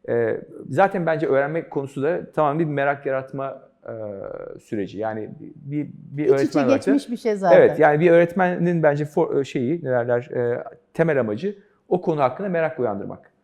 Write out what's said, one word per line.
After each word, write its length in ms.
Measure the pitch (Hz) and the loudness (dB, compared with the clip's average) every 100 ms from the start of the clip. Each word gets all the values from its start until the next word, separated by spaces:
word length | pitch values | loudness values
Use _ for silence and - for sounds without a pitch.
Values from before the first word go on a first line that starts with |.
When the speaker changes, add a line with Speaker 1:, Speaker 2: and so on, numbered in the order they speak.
| - | -2
Speaker 1:
E, 320 | 117 113 - - - - | -2 0 -4 -10 -18 -6
zaten 360 | 131 190 196 165 | 2 2 2 -2
bence 220 | 160 147 | -2 2
öğrenmek 440 | 135 143 165 - | 2 0 -4 -6
konusu 320 | 147 139 139 | -8 -8 -4
da 280 | 139 175 - | -4 -4 -6
tamamen 280 | - 151 151 | 0 0 0
bir 60 | 160 | -2
merak 400 | 143 139 143 139 | 0 -2 -2 -4
yaratma, 560 | 135 131 139 135 135 - _ | -6 -6 -10 -10 -12 -20 _
e, 80 | - 113 107 98 - - - - | -14 -12 -12 -12 -12 -14 -14 -18
süreci. 380 | _ 107 92 95 | _ -6 -6 -6
Yani 320 | 110 110 104 - | -6 -6 -10 -14
bir, 480 | - - 139 147 143 | -20 -18 -8 -8 -8
bir 300 | - - 139 151 | -12 -14 -2 2
Speaker 2:
İç 40 | |
içe 60 | - | 4
Speaker 1:
öğretmen 280 | - 302 254 | 2 2 2
olarak 40 | 269 - | 2 2
da 40 | |
Speaker 2:
geçmiş 200 | 277 - | 0 0
bir 60 | 240 | -4
şey 180 | 233 208 | -2 0
zaten. 220 | 190 185 | 6 8
Speaker 1:
Evet, 220 | 123 147 | 8 6
yani 200 | 151 151 | 4 6
bir 120 | 170 | 6
öğretmenin 720 | 170 170 190 180 180 170 175 | 6 4 2 0 2 0 2
bence 220 | 156 147 147 | 2 2 -2
for-, 340 | - 160 143 | -2 0 0
e, 40 | |
şeyi, 360 | 131 151 123 170 139 | -2 -2 -2 -2 -2
ne 40 | |
derler, 400 | 123 120 120 127 127 | -2 0 -2 -2 -4
e, 280 | 120 123 - - _ | -2 -4 -8 -16 _
temel 260 | - 165 139 | -2 0 2
amacı 360 | 113 107 196 202 _ _ _ | 0 -4 -6 -10 _ _ _
o 120 | 180 | -2
konu 200 | 185 151 | -2 0
hakkında 280 | 127 - 196 | 0 -2 -6
merak 300 | 170 160 - | -2 -4 -4
uyandırmak. 520 | 120 98 98 95 _ _ | -6 -6 -10 -14 _ _